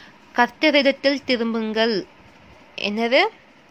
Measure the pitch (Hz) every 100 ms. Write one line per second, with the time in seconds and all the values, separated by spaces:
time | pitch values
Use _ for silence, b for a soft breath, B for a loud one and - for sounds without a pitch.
0 | B B _ - 240 - 311 285 277 269
1 | 277 277 - 247 233 226 220 220 226 202
2 | 180 - - - - - - - 202 208
3 | 233 277 415 - _ _ _